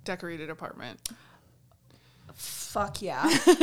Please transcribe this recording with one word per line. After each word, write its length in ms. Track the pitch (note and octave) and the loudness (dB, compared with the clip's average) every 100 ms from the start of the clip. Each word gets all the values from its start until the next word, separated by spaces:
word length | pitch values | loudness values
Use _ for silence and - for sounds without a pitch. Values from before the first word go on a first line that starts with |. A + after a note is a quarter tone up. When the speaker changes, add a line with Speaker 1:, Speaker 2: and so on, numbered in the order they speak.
| - | -10
Speaker 1:
decorated 440 | F#3 E3+ E3 D#3 | -8 -8 -10 -12
apartment. 500 | D#3+ E3 - A#2+ - - - - - _ _ _ _ _ - _ _ - | -12 -12 -12 -16 -12 -14 -14 -20 -20 _ _ _ _ _ -20 _ _ -20
Speaker 2:
Fuck 680 | - - - - G#3+ G3+ - | -16 -14 -12 -8 -4 -4 -6
yeah. 280 | F#3 C3 D#4 C#4+ - E4+ | -8 -2 2 4 6 8